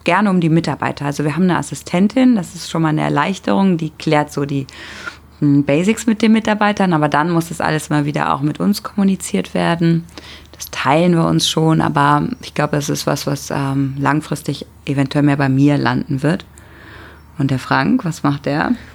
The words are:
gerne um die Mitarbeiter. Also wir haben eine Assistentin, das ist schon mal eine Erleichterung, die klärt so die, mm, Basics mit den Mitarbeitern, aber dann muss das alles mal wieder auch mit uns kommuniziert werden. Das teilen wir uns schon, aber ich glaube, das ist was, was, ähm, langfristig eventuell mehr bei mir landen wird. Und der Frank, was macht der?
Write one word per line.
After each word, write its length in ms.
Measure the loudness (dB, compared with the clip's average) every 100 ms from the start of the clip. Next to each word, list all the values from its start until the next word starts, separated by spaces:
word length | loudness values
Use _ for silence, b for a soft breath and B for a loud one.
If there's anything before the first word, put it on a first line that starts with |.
gerne 260 | 0 2 2
um 100 | 2
die 80 | 4
Mitarbeiter. 560 | 2 0 -2 -4 -4
Also 200 | -6 -2
wir 100 | -2
haben 80 | 0
eine 160 | 2 0
Assistentin, 800 | -2 -10 -4 0 0 4 4 2
das 180 | -2
ist 160 | -10 -6
schon 100 | -2
mal 80 | 0
eine 120 | 0
Erleichterung, 760 | 0 0 -2 -2 -2 2 2 2
die 140 | -2
klärt 420 | -6 0 0 0
so 120 | -4
die, 220 | -4 -4 -6 B B B B B -20 -2
mm, 220 | 2 4
Basics 440 | 4 2 2 0 0
mit 160 | 0
den 100 | 4
Mitarbeitern, 600 | 4 2 0 0 2 2
aber 160 | 2 2
dann 220 | 2 2
muss 180 | 0 0
das 120 | -4
alles 300 | -2 -2 -2
mal 140 | -2
wieder 280 | 0 -2 0
auch 80 | 0
mit 200 | -2 0
uns 240 | 0 -2
kommuniziert 680 | -4 0 0 0 -2 -4 -4
werden. 520 | -2 0 2 2 2 -2 B B B B
Das 180 | -18 -14
teilen 440 | -6 0 2 4
wir 120 | 2 2
uns 240 | 2 0
schon, 300 | 0 2 2
aber 400 | 2 2 2 2 0 -6
ich 140 | -10
glaube, 220 | -4 -2 -2
das 120 | -2
ist 180 | -4 -2
was, 200 | -2 -2
was, 240 | -6 -4
ähm, 440 | -4 -2 -2 -2 -2
langfristig 640 | 0 0 -2 -6 -6 -8 -10 -14 -4
eventuell 380 | -2 0 2
mehr 120 | 2 4
bei 120 | 2
mir 280 | 4 4 4
landen 460 | 2 0 -2 -2
wird. 240 | 0 -2 -6 B B B B B B B B -4
Und 140 | -2
der 80 | -2
Frank, 460 | 0 0 2 0
was 180 | -2 -4
macht 240 | -2 -2 -4
der? 260 | -2 -2 -4 B